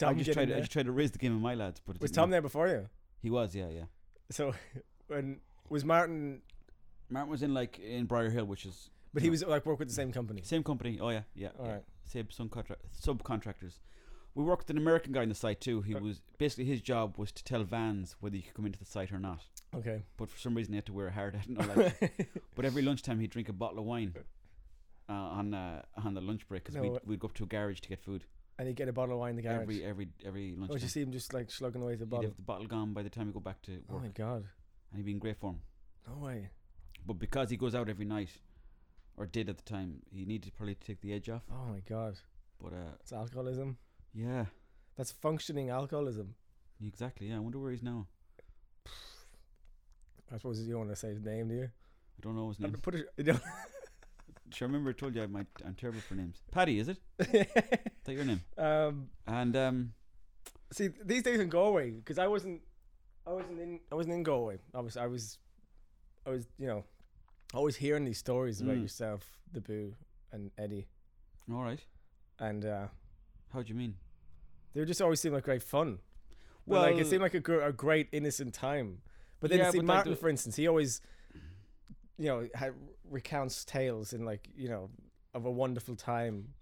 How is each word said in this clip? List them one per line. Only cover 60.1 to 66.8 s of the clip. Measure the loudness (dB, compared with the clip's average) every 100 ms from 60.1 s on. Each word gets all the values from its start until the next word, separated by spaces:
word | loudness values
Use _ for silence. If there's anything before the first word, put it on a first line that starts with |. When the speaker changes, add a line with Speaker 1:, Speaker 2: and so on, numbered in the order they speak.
| -20 -20 -18 -18 -18 -10
Speaker 2:
see, | -2 -2
th-, | 0 0
these | 2
days | 4 4
in | 4
Galway, | 6 8 6 4 -4
'cause | -4 2
I | 4
wasn't, | 4 0 -8 -12 -20 -20 -20 -20 -16 -6
I |
wasn't | -6 -4 -8
in, | -8 -8 -6
I |
wasn't | -2 0
in | 0
Galway. | 2 2 2 -4 -8
I | -8
was, | -6 -4
I | -2
was, | -2 -6 -12 -20 -20 -20 -20 -20 -20 -20 -14 -6
I |
was, | -4 -6 -6
you | -2
know, | -2